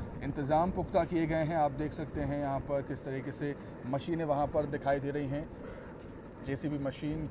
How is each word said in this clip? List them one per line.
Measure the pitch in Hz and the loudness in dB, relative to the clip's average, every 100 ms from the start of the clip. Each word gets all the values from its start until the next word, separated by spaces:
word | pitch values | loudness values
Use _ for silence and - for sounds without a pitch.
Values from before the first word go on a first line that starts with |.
| - - | -6 -4
इंतज़ाम | 135 151 139 156 180 | -4 -2 4 6 6
पुख्ता | 185 170 190 | 2 2 4
किए | 165 175 160 | 4 4 4
गए | 160 | 2
हैं। | 151 170 | 2 4
आप | 147 | 4
देख | 139 151 | 2 -2
सकते | - 147 151 | -2 -4 -2
हैं | 139 143 | 0 0
यहाँ | 139 135 | 0 0
पर | 131 139 | 0 -2
किस | 135 135 | 0 -4
तरीके | 147 135 131 | -4 -4 -4
से | 131 147 139 - - 120 | -4 -4 -4 -8 -8 -2
मशीनें | 135 151 165 156 | -2 0 0 2
वहाँ | 143 143 | 2 4
पर | 151 147 | 2 0
दिखाई | 143 139 143 | 0 2 2
दे | 139 | 2
रही | 147 139 | 0 0
हैं। | 143 160 - - - - - - - - - - | -2 -4 -8 -10 -10 -12 -12 -12 -12 -14 -10 -4
जेसीबी | 135 151 147 | -2 0 0
मशीन, | 139 - 151 156 151 | -2 -2 -2 -2 -4